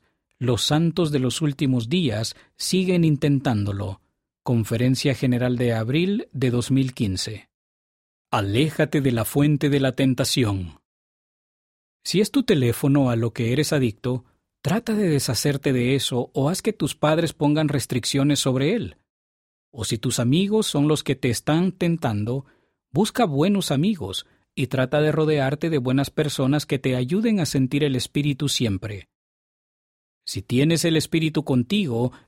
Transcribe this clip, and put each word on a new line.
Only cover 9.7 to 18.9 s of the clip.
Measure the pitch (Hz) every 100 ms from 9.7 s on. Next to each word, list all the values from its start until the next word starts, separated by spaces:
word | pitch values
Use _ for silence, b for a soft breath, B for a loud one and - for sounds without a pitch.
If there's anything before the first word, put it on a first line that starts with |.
| 143
la | 135
tentación. | 127 135 127 131 - 110 98 87 - _ _ _ _ _ _ _ _ _ _ _ _
Si | - 175
es | 208
tu | 285
teléfono | - 170 120 - 147 143 131
a | 117
lo | 117
que | - 113
eres | 131 147
adicto, | 151 123 104 123 127 - _ _ _
trata | 139 202 233 214
de | 196
deshacerte | 143 - 113 147 139 147
de | 127 120 135
eso | - 123 135
o | - 139
haz | 185
que | -
tus | 202 151
padres | - 151 156 165
pongan | - 147 151 151
restricciones | 139 - 127 - 135 143 143
sobre | 139 131 143 226
él. | 104